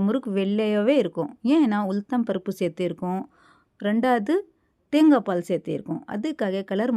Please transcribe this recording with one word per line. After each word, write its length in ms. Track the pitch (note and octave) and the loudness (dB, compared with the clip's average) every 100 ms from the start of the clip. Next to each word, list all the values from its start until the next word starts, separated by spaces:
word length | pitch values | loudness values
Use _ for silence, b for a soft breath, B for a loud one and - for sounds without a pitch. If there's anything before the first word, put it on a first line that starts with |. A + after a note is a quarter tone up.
| G3 | 0
முறுக்கு 240 | B3+ A#3+ G3 | 0 -2 -2
வெள்ளையாவே 560 | G3 G#3 G#3+ G#3 G#3 C#4+ | -2 0 0 2 2 2
இருக்கும். 300 | F#3 - D3+ - A#3 | 0 -4 -6 -4 0
ஏன்னா 260 | D#4+ C4 G#3 G3+ | 2 2 0 -2
உளுத்தம் 360 | G3+ G3+ B3 A#3 | -4 -2 -2 -2
பருப்பு 240 | F#3+ G3+ F#3+ | -4 -6 -4
சேர்த்திருக்கோம், 640 | F3 E3 F3+ E3+ F3+ F#3+ - b b b b _ | -4 -2 -6 -4 -6 -6 -8 b b b b _
ரெண்டாவது 540 | G3+ A3 B3+ A#3+ G#3 F4+ G#4 _ _ _ _ | -2 0 2 0 0 -2 -4 _ _ _ _
தேங்காய் 340 | D4 D#4 C4+ G3+ | 4 6 6 2
பால் 220 | F3 F3 | -2 -2
சேர்த்திருக்கோம், 560 | E3+ - C3+ - E3 - | -4 -4 -8 -6 -10 -6
அதுக்காக 500 | G#3 D4+ D4+ G3+ F#3+ F#3+ | -6 -6 -4 -4 -4 -4
கலர் 220 | G3 A#3+ | -2 0